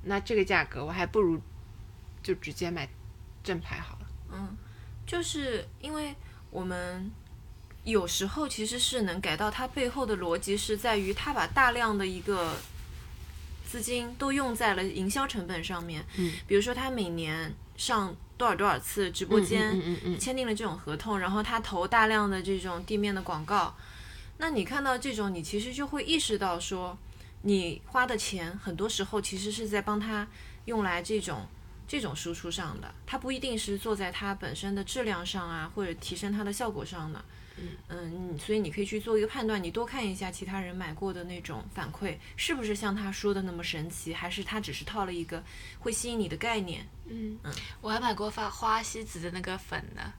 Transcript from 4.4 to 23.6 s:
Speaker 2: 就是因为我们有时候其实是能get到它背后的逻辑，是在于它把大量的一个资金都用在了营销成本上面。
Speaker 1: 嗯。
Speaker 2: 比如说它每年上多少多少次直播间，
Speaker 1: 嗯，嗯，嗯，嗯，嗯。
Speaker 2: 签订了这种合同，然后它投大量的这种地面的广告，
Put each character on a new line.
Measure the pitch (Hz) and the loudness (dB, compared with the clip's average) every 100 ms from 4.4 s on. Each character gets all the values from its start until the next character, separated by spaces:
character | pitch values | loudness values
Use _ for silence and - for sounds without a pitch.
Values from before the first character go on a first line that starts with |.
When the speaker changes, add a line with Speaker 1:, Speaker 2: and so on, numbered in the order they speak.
| 196 208 - - - - - | -6 -8 -12 -14 -12 -10 -2
Speaker 2:
就 | 349 | 0
是 | 330 311 269 220 - - | 0 0 0 -2 -4 -10
因 | 277 | -6
为 | 302 294 294 - - - | -4 -4 -6 -14 -16 -8
我 | - | -4
们 | 185 180 180 180 196 - - - - - - - | -2 -2 -2 -4 -6 -8 -14 -14 -14 -16 -16 -8
有 | 220 220 175 | 4 4 4
时 | - 196 | 0 0
候 | 302 294 | 0 -2
其 | - 220 | 0 -2
实 | 247 | 2
是 | - 254 | 2 4
能 | 196 175 | 2 2
get | 190 156 | 2 2
到 | 214 | 2
它 | 214 254 | 0 -2
背 | - 247 | 2 0
后 | 277 | 2
的 | 233 202 | 0 2
逻 | 180 175 | 2 2
辑， | 196 202 | 2 0
是 | - 214 | 2 2
在 | 233 214 | 4 4
于 | 190 | 2
它 | 202 294 | 0 0
把 | 262 170 | 2 4
大 | 277 254 | 8 8
量 | 240 226 208 | 8 4 4
的 | 190 | 2
一 | 185 | 0
个 | 196 190 165 156 - - - - - - - - - - | 2 2 2 0 -6 -10 -10 -10 -10 -12 -12 -12 -10 -10
资 | - 240 | -6 -4
金 | 220 247 233 247 | 0 0 -2 -2
都 | 277 | 2
用 | 277 262 | 4 2
在 | 226 226 | 4 4
了 | 185 | 4
营 | 190 - 185 | 2 2 2
销 | 269 269 | 2 2
成 | 214 175 | 0 0
本 | 175 | -2
上 | 160 175 | -2 -2
面。 | 170 156 - 190 | -2 -4 -4 0
Speaker 1:
嗯。 | 175 165 - | 0 0 6
Speaker 2:
比 | |
如 | 202 | 6
说 | 226 | 6
它 | 247 262 | 2 0
每 | 247 180 | 2 0
年 | 170 160 160 160 - - - | 0 0 -2 -4 -6 -12 -4
上 | - 226 190 - - - | 2 2 2 -4 -12 2
多 | 240 | 4
少 | |
多 | 180 202 | 6 6
少 | 135 | 4
次 | - - 185 | 2 2 2
直 | - | 2
播 | 190 214 | 6 8
间， | 185 208 214 | 8 6 6
Speaker 1:
嗯， | 190 | 4
嗯， | |
嗯， | 170 175 | 2 0
嗯， | 180 180 | 0 0
嗯。 | |
Speaker 2:
签 | 196 262 | 0 0
订 | 247 | 2
了 | |
这 | 214 | 2
种 | 214 160 | 0 -2
合 | 151 156 | -4 -4
同， | 220 202 | 0 2
然 | 185 | 4
后 | 208 | 2
它 | 208 226 | 2 0
投 | 214 190 185 | 0 0 6
大 | 233 220 | 8 8
量 | 214 208 | 8 4
的 | 190 | 2
这 | 185 190 | 2 0
种 | 185 170 | 0 -4
地 | 180 214 | 0 2
面 | 208 | 2
的 | 196 | 0
广 | 185 160 156 | -2 -4 2
告， | 202 | 4